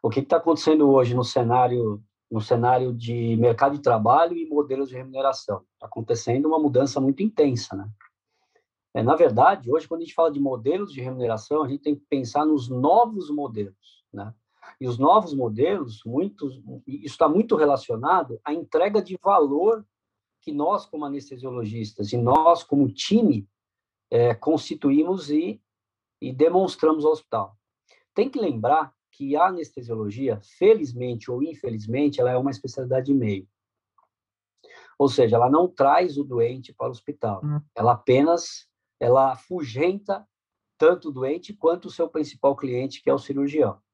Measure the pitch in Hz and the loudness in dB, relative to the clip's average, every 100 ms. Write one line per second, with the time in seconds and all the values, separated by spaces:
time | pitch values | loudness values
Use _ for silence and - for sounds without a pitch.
0 | 117 123 139 165 165 156 - 156 143 135 | -2 -4 0 0 2 0 4 4 6 6
1 | 120 123 120 - 117 123 123 123 113 104 | 4 0 -2 0 2 2 2 0 -4 -6
2 | _ _ _ 110 107 120 123 127 127 120 | _ _ _ -8 -2 0 2 2 0 -6
3 | 117 120 117 113 120 110 139 147 135 113 | -6 -4 -2 2 2 4 0 0 0 2
4 | 107 135 170 170 156 147 143 131 135 127 | 4 4 4 -2 -4 -2 -2 -2 -4 -8
5 | 131 131 135 135 - 98 _ _ - - | -12 -2 -2 -2 -6 -8 _ _ -16 -12
6 | 113 117 - 123 151 160 147 123 139 - | -4 -4 0 0 2 2 2 0 0 0
7 | 135 139 214 - 147 120 - 98 101 - | -2 0 -2 2 2 2 -6 -12 -12 -16
8 | _ _ _ _ _ _ _ _ _ - | _ _ _ _ _ _ _ _ _ -4
9 | 113 151 151 110 156 196 120 156 156 165 | 0 4 4 6 4 4 -2 -2 -2 -10
10 | 165 - 165 143 139 127 117 185 202 139 | -8 0 0 0 -4 -2 -2 -4 -4 -10
11 | 127 127 120 110 - 147 147 139 151 147 | -10 -6 -4 -4 -4 -4 -4 -6 -4 -6
12 | _ 139 123 143 156 151 120 127 143 196 | _ -6 -2 -2 0 0 -2 -2 2 4
13 | 233 214 156 147 139 113 101 _ _ _ | 4 0 -8 -6 -6 -8 -10 _ _ _
14 | _ 107 101 - _ _ - _ 127 117 | _ -16 -14 -16 _ _ -20 _ -8 0
15 | 139 202 180 139 120 107 151 196 131 107 | 4 4 2 -6 -4 -2 -2 -2 -8 -12
16 | 113 127 196 - 143 127 - 123 - 139 | -8 -4 -4 -6 -12 -12 -20 -20 -14 -14
17 | 143 - 156 170 226 160 147 139 - 113 | -14 0 2 2 2 2 2 2 -2 -6
18 | 135 185 143 117 - 160 160 156 190 208 | 0 0 -2 -10 -8 -8 -2 0 0 0
19 | 175 185 190 196 147 143 196 226 208 _ | -4 -6 2 4 4 2 0 0 -6 _
20 | _ _ _ _ - 147 156 202 - 156 | _ _ _ _ -10 -4 -2 -2 -6 -10
21 | 147 143 - 131 131 123 110 113 107 - | -8 -10 -12 -14 -12 -8 -8 -8 -10 -8
22 | 104 120 120 147 165 170 - 143 131 - | -6 -2 2 4 6 4 2 0 0 -2
23 | - 214 214 117 101 _ _ _ _ _ | 0 2 4 0 -4 _ _ _ _ _
24 | _ 117 120 113 - 156 - 151 143 143 | _ 2 2 0 -2 -2 -2 -4 2 2
25 | 160 190 143 151 175 208 _ _ _ _ | 2 -2 -2 -2 -2 -8 _ _ _ _
26 | _ _ 135 131 156 180 190 - 156 156 | _ _ -12 2 4 4 0 0 0 2
27 | 151 156 _ 113 98 _ _ _ _ _ | 0 0 _ -6 -6 _ _ _ _ _
28 | _ - 254 269 196 120 117 147 151 _ | _ -4 -2 -2 -4 -2 0 0 0 _
29 | _ _ 139 147 180 180 151 - 117 113 | _ _ -4 2 2 0 -10 -14 -10 -8
30 | 104 107 135 104 _ _ 190 220 147 120 | -8 -6 -4 -6 _ _ 4 4 2 -8
31 | 123 117 - 123 156 151 127 110 107 131 | -8 -8 -8 -6 -6 -6 -10 -8 -6 -2
32 | 147 143 127 127 139 127 131 - 127 131 | -2 0 0 0 -2 -6 -10 -10 -4 -4
33 | 131 139 110 98 98 _ _ _ _ _ | 0 0 0 -4 -8 _ _ _ _ _
34 | _ _ _ _ _ _ - - - _ | _ _ _ _ _ _ -20 -20 -20 _
35 | 139 117 117 117 123 151 180 - 139 156 | 0 4 4 4 4 4 2 2 2 4
36 | 180 139 135 123 117 131 120 - 123 120 | 2 -4 -6 -2 -2 -4 -16 -10 -10 -8
37 | - 147 110 98 147 147 - - 110 - | -14 -8 -6 -6 -4 -6 -8 -2 2 2
38 | - 127 151 170 - - _ _ _ _ | 4 4 4 0 -2 -16 _ _ _ _
39 | 120 131 135 127 _ 180 139 113 170 202 | 2 4 4 -2 _ -10 -8 -2 -2 -2
40 | - 196 - _ _ _ _ _ 156 175 | -6 -10 -10 _ _ _ _ _ 2 2
41 | 160 131 131 165 180 208 160 175 175 - | -4 -6 -6 -6 -8 -2 0 0 -8 -6
42 | 165 160 147 - 139 139 139 123 135 - | -4 -4 -8 0 0 0 -4 -4 -6 -4
43 | - 139 - 139 139 151 120 - _ | -2 -2 -2 -4 -2 0 0 -2 _